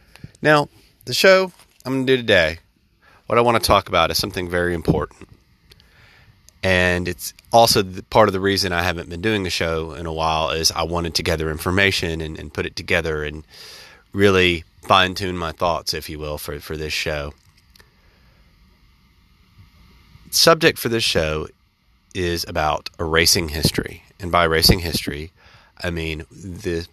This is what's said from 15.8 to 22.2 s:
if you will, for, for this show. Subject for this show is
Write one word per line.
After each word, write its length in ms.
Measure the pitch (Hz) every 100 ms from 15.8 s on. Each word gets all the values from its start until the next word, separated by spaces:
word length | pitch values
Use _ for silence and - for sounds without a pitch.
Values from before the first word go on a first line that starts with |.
| -
if 160 | 78 -
you 80 | 76
will, 180 | 76 76
for, 220 | - 73
for 180 | - 78
this 160 | 78
show. 400 | - 85 76 73 - _ _ _ - _ _ _ _ _ _ _ _ _ _ _ _ _ _ _ _ _ _ _ _ - _ _ - -
Subject 440 | - 165 165 165 -
for 120 | 123
this 160 | 113
show 420 | - 90 78 78 76 _ _ _ _ _ _
is 280 | 98